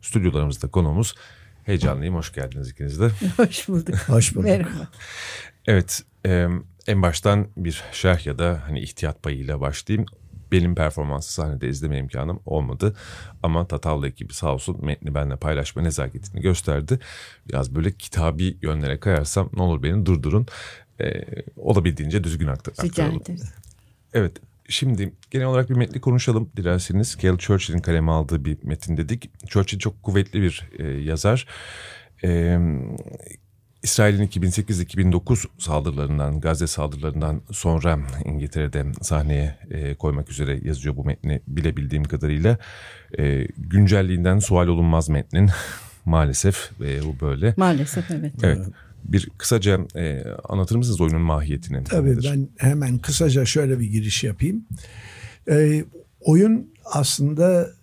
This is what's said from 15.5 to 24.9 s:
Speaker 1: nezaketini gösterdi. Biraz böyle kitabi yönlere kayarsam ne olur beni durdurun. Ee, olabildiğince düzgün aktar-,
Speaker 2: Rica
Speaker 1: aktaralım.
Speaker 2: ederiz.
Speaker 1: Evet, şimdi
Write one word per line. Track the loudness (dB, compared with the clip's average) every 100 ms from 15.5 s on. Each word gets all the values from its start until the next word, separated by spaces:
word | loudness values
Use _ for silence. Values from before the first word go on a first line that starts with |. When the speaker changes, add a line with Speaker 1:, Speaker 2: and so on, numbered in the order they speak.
| -2 -4 -2
Speaker 1:
nezaketini | -2 -2 -6 -8 -12 -2
gösterdi. | 0 0 0 -2 0 -4 -4 -20 -20 -20 -8
Biraz | -4 -2 0
böyle | -2
kitabi | -2 -6 0 0 0 -2 -2
yönlere | -4 -2 -2 -2
kayarsam | 0 0 0 0 -2
ne | 0
olur | 0 0
beni | 0 0 2
durdurun. | 2 4 2 0 -6 -18 -18 _ _
Ee, | -6 -6 -8 -12 -12 -10
olabildiğince | 2 4 4 0 -2 -2
düzgün | -2 -2 -2
aktar-, | -2 -6
Speaker 2:
Rica | -6 -6
Speaker 1:
aktaralım. | 0 -2 -2
Speaker 2:
ederiz. | -6 -10 -12 -16 -20 -20 _ _ _
Speaker 1:
Evet, | 0 0 -2 -20 _ -8
şimdi | -2 0